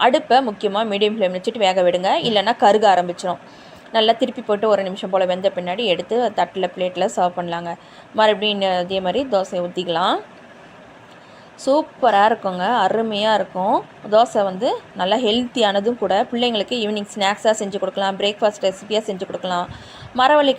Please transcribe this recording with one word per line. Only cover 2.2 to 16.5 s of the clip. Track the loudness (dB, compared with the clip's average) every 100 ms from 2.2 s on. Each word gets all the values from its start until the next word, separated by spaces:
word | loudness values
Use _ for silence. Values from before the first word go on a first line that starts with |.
| 2
இல்லைன்னா | 0 0 4
கருக | 4 6 6
ஆரம்பிச்சிடும். | 4 2 -4 -6 -6 -10 -20 -20 -20 -4 0
நல்லா | 2 2
திருப்பி | 0 -4 -4
போட்டு | 0 2
ஒரு | 0 -2
நிமிஷம் | -8 -2
போல | 0 0
வெந்த | 0 -2
பின்னாடி | -2 -6 -4 -2
எடுத்து | -2 -2 -2 -2 -2
தட்டுல, | -4 -2 -6
பிளேட்ல | -4 -6 -2 -4
சர்வ் | 0 -2 -2
பண்ணலாங்க. | -8 -8 -8 -12 -16 -20 -8 2
மறுபடியும் | 2 4 -2 0
இன்னும் | 0 0
அதே | -2 -2 -2
மாதிரி | -2 0
தோசையை | -2 -2 -6
ஊத்திக்கலாம். | -6 -6 -4 0 0 -2 -6 -20 -20 -20 -20 -20 -20 -20 -20 -20 -20 -20 -20 -8
சூப்பரா | 0 0 0 0 2 4 4
இருக்குங்க, | 2 -2 -2 0 2
அருமையா | 2 0 -2 -2 0 0
இருக்கும். | -2 -4 0 -2 -4 -14 2
தோசை | 2 4 2 -2
வந்து | -2 -4 -4 -8 -6
நல்லா | -2 0
ஹெல்த்தியானதும் | 2 0 -2 0 0 2 -2 -2
கூட. | 0 0 0
பிள்ளைங்களுக்கு | -2 -2